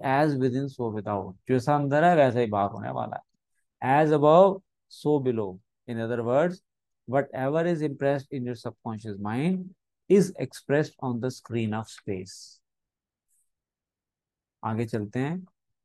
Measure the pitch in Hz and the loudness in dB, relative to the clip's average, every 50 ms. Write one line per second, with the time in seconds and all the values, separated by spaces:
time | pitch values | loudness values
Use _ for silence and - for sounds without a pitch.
0 | - 135 131 139 151 156 143 131 127 131 120 131 139 139 131 - 123 113 107 107 | -2 0 2 2 2 2 2 0 0 0 0 -2 -4 -6 -6 -6 -6 -6 -6 -6
1 | 98 107 104 98 95 98 92 - _ - 131 127 113 147 147 147 143 139 139 147 | -6 -4 -4 -4 -6 -8 -12 -10 _ 0 0 0 2 0 0 0 0 0 2 4
2 | 160 175 180 156 139 127 110 123 120 107 104 101 101 98 101 107 110 123 131 123 | 4 4 6 6 4 4 4 2 0 0 0 0 0 0 -2 -6 -10 -8 -8 -8
3 | 120 - - - - _ _ _ _ _ _ _ _ _ _ - 123 127 135 147 | -8 -8 -10 -12 -14 _ _ _ _ _ _ _ _ _ _ -6 0 2 4 4
4 | 156 151 156 147 143 151 156 175 190 196 196 196 - _ _ _ _ _ - - | 4 4 4 4 6 8 8 8 8 6 4 0 -8 _ _ _ _ _ -14 -6
5 | - 147 151 147 131 127 120 113 107 95 92 92 _ _ _ _ _ - 120 113 | -2 0 0 2 2 0 -2 -2 -2 -4 -6 -12 _ _ _ _ _ -10 -8 -6
6 | 113 113 120 117 117 117 123 139 165 180 180 - _ _ _ _ _ _ _ _ | -4 -4 -4 -2 -2 0 2 2 2 2 -2 -6 _ _ _ _ _ _ _ _
7 | _ - 120 139 135 - - - 131 139 147 160 165 175 175 156 151 147 139 127 | _ -2 0 0 0 -2 -4 -4 -4 -2 0 0 0 0 -2 -2 -2 -4 -4 -2
8 | 139 139 143 139 135 - 151 135 123 123 123 117 - 117 - _ - 117 113 104 | -2 0 0 -2 -4 -8 -10 -8 -8 -8 -8 -8 -10 -12 -12 _ -10 -10 -10 -10
9 | 107 110 101 98 101 104 110 123 147 175 190 185 185 185 - _ _ _ _ _ | -10 -10 -10 -8 -6 -6 -4 -2 -2 -2 -2 -4 -6 -10 -16 _ _ _ _ _
10 | _ - 180 208 190 185 - - 135 127 - - - - 139 147 147 143 - - | _ 4 6 6 4 4 0 -8 -10 -10 -10 -10 -4 0 0 0 0 -2 -4 -8
11 | 135 127 120 117 113 127 123 - - - 117 120 113 107 107 110 113 - - - | -6 -6 -4 -4 -4 -6 -6 -8 -10 -8 -4 -4 -2 -2 -4 -6 -8 -10 -14 -14
12 | - - 98 90 98 98 - - - - - _ _ _ _ _ _ _ _ _ | -10 -8 -8 -8 -8 -12 -16 -20 -20 -20 -20 _ _ _ _ _ _ _ _ _
13 | _ _ _ _ _ _ _ _ _ _ _ _ _ _ _ _ _ _ _ _ | _ _ _ _ _ _ _ _ _ _ _ _ _ _ _ _ _ _ _ _
14 | _ _ _ _ _ _ _ _ _ _ _ _ - 110 110 107 117 110 - 113 | _ _ _ _ _ _ _ _ _ _ _ _ -6 -6 -4 -4 -4 -4 -4 -6
15 | 104 101 - 123 131 147 170 185 185 - _ _ _ _ _ _ _ | -6 -6 -4 -4 -4 -4 -4 -6 -10 -14 _ _ _ _ _ _ _